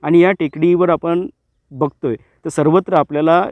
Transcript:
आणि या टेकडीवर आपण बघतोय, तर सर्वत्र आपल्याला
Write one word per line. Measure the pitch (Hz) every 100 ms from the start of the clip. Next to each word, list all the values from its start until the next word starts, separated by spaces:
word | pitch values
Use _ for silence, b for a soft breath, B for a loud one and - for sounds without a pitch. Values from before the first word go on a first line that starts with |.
आणि | 147 170
या | 175
टेकडीवर | 196 156 151 165 175 180
आपण | 165 170 170 185 - _ _ _
बघतोय, | 135 143 _ 139
तर | 110 _ _ 165
सर्वत्र | - 151 170 190
आपल्याला | 175 139 147 156 170 196